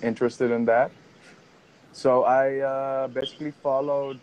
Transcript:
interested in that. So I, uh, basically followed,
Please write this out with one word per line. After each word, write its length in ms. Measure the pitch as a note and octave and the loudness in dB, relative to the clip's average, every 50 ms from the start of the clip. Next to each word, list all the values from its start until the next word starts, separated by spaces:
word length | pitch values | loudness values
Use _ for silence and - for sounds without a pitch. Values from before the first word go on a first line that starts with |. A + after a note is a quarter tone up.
interested 480 | - A#2 A2+ - B2+ A#2+ A2+ - C3 A#2+ | -4 -4 -2 0 -2 -2 0 0 0 0
in 140 | A#2 A#2 A#2 | 0 0 2
that. 260 | A2+ A2+ A#2+ C3+ - - - - - - - - - - - - - _ _ _ _ _ _ _ - | 2 2 2 2 0 -2 -10 -20 -20 -20 -20 -20 -20 -20 -20 -20 -20 _ _ _ _ _ _ _ -20
So 320 | - - - C#3 B2+ B2+ B2+ | -10 -2 2 4 4 4 4
I, 340 | B2 B2+ C3 C3+ C3+ C#3 C3+ C#3 C3+ C3+ | 4 4 4 2 2 0 -2 -2 -2 -2
uh, 340 | C3+ C3+ C3+ C3+ C3+ C3+ C3 | -4 -4 -4 -4 -4 -4 -4
basically 420 | A#2+ C3 C3 - - - D3+ D3 | -4 -6 -8 -8 -8 -10 -12 -12
followed, 680 | D3 _ - C#3+ C3+ C3+ C#3 D3 C#3+ C#3+ C#3+ C#3 C3+ C3 | -10 _ -4 -2 0 0 0 -2 -2 -2 -4 -6 -8 -10